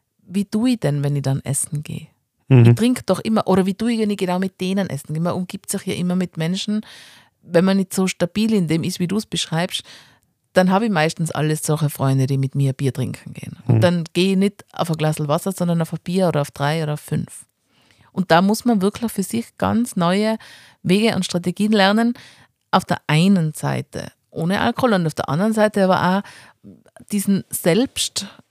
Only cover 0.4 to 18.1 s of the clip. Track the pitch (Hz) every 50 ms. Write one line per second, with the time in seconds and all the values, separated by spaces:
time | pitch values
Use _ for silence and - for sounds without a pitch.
0.4 | 202 - - 214 226 254 247 220 - 147 147 143 139 143 143 143 139 143 135 135
1.4 | - - 147 - - - - 147 151 - 160 - - - _ _ _ _ _ _
2.4 | _ - 135 123 117 117 120 117 214 247 254 - - - 190 - - - 220 214
3.4 | - - 185 196 185 190 190 - 226 240 240 220 220 208 208 202 196 180 180 180
4.4 | 190 190 - - 185 185 190 202 196 - - 143 - - 151 160 165 175 104 180
5.4 | 185 - - 196 _ - - 196 - 185 - - 175 180 180 185 185 175 - 165
6.4 | 160 165 185 196 - - 208 214 214 - - - - - - - _ _ _ _
7.4 | _ - 175 170 185 190 196 196 190 - - 196 190 185 - - 175 175 - 208
8.4 | 220 226 220 202 180 151 156 165 127 170 - - 180 170 190 220 214 - - 170
9.4 | - - - 160 175 190 - - - - - - - _ _ _ _ _ _ _
10.4 | _ _ - 190 185 185 190 196 226 233 202 160 156 165 - - 165 156 - -
11.4 | 151 156 156 156 - - 151 151 156 147 - - 131 135 135 135 131 131 139 135
12.4 | 135 131 - 143 139 135 131 - 143 131 - - 127 - - - - - - -
13.4 | - - - - - - 117 113 113 175 175 175 160 - - 170 180 190 196 190
14.4 | 196 208 - - - _ - - - 170 160 156 151 156 151 - 151 143 147 170
15.4 | - 196 185 - 180 175 170 165 165 - - 160 - - 175 190 185 170 156 147
16.4 | 143 - - - 139 143 156 165 160 147 147 147 - - - 143 - - - -
17.4 | - _ _ _ _ _ _ _ _ _ _ _ _ _